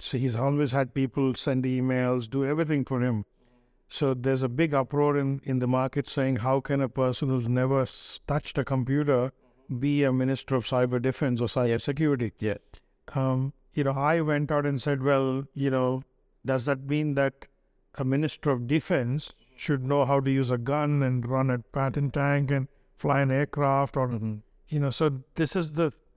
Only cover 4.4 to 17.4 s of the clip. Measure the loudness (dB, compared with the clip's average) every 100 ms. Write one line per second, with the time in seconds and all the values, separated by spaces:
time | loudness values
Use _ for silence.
4.4 | 0 0 0 0 0 0 2 2 0 -4
5.4 | -2 -2 0 0 0 -2 -4 -2 0 0
6.4 | 0 0 0 -2 0 0 0 0 0 0
7.4 | 0 0 2 2 0 -6 -16 -12 -4 -4
8.4 | -4 -4 -2 0 0 0 2 2 0 -6
9.4 | _ _ -10 -4 0 2 2 2 2 -2
10.4 | -2 -2 0 0 2 2 0 0 0 0
11.4 | 0 0 0 0 -2 0 0 0 -2 -2
12.4 | -4 -4 _ -20 _ _ -8 -2 0 0
13.4 | -2 -6 _ -4 -2 0 0 2 2 0
14.4 | 0 0 0 -2 -2 0 2 2 2 -2
15.4 | -4 -4 0 2 0 -2 -6 _ _ _
16.4 | -2 -2 0 -4 -2 -2 0 2 0 -2